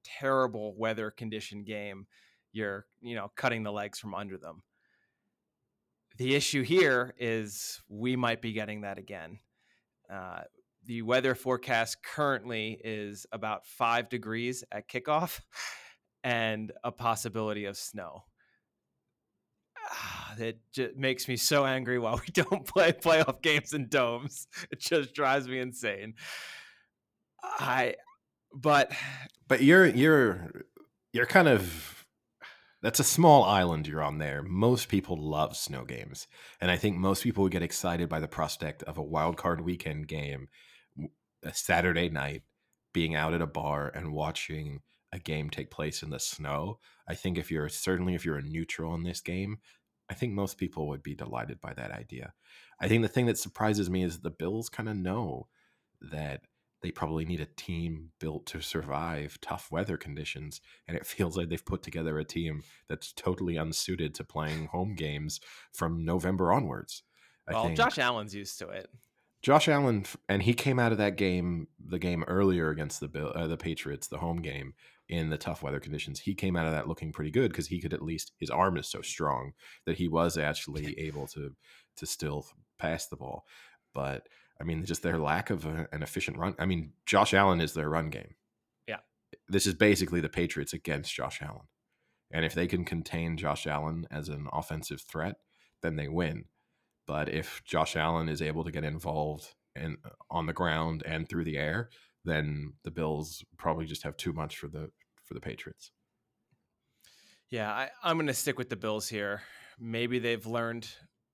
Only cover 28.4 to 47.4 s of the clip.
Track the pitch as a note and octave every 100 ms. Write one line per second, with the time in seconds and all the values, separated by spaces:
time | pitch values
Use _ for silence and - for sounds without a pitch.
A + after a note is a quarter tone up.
28.4 | _ C#3 D3+ C#3+ - - C#3 - C3 _
29.4 | - B2+ C3+ F#3 F3 A#2 D#3 D3+ A2+ F2+
30.4 | E2+ - - - - _ _ A#2 B2 F#3+
31.4 | D#3+ A2 F2+ D#2+ - - - _ _ _
32.4 | - - _ _ A2 - - - E3+ C#3+
33.4 | F#2+ G2+ F2+ D#2 D2+ D2+ D2 D2+ D2 C#2+
34.4 | F2 F#2 A#2 A#2+ - G2 F#2 E2 D2+ D2+
35.4 | D#2 - - C2 A#1+ A#1+ - - - -
36.4 | - - F2+ F2 G#2 F2+ F#2+ F#2+ A#2+ G2
37.4 | F#2+ F2 E2+ - F2+ E2+ E2 D#2+ D#2 -
38.4 | D#2 - D#2 - - D#2+ D2+ D#2+ D#2+ E2
39.4 | F2+ E2 E2+ F2 D#2+ D2+ D2+ D#2 C#2+ C#2
40.4 | C#2 _ - - _ C#2 D2+ _ _ _
41.4 | D2+ - - F2 F2+ E2+ E2+ D2+ C#2+ D2+
42.4 | _ _ _ _ _ F2 D#2+ D#2 D#2+ E2+
43.4 | D#2 - D2 C#2+ D2 D2 D#2 D2+ D2+ -
44.4 | - D#2 D2 C#2+ _ _ _ F#2 - D#2
45.4 | D2 - C#2 - D#2 - D2+ B1+ - -
46.4 | C#2+ C#2+ F2+ A2+ - _ - E2+ F#2 F2